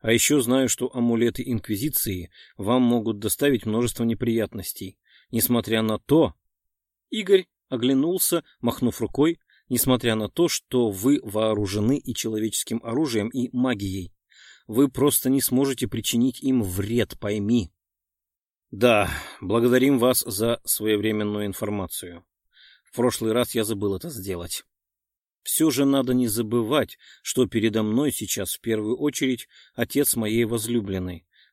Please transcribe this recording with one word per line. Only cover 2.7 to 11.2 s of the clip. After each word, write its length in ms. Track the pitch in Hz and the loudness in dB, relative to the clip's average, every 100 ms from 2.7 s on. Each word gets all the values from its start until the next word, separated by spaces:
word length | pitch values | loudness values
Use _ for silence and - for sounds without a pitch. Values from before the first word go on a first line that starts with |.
| 127 | 4
могут 380 | 123 120 110 101 | 4 2 0 -2
доставить 440 | 104 - 143 120 | -4 0 2 2
множество 400 | 110 113 120 - | 0 0 0 0
неприятностей. 960 | 117 113 117 113 101 101 - - 95 - _ _ - | -2 0 0 0 -2 -6 -10 -10 -12 -14 _ _ -6
Несмотря 500 | 113 - 120 107 110 | -2 0 0 2 0
на 180 | 110 107 | 0 -2
то, 360 | - 151 135 - _ _ _ _ _ _ - | 2 4 4 0 _ _ _ _ _ _ -10
Игорь 380 | 214 190 190 180 _ - | -4 4 4 4 _ -8
оглянулся, 760 | 120 123 135 160 185 - 170 - _ | -2 2 2 2 0 0 -2 -4 _
махнув 400 | 120 - 120 - | -4 0 -2 -2
рукой, 400 | 113 - 156 170 _ _ - | -4 2 2 0 _ _ -6
несмотря 440 | 123 131 123 120 | -2 2 2 2
на 140 | 110 104 | 0 -2
то, 200 | - 170 | 0 0
что 420 | - - 127 117 | 0 -2 0 0
вы 300 | 95 120 147 | 2 2 2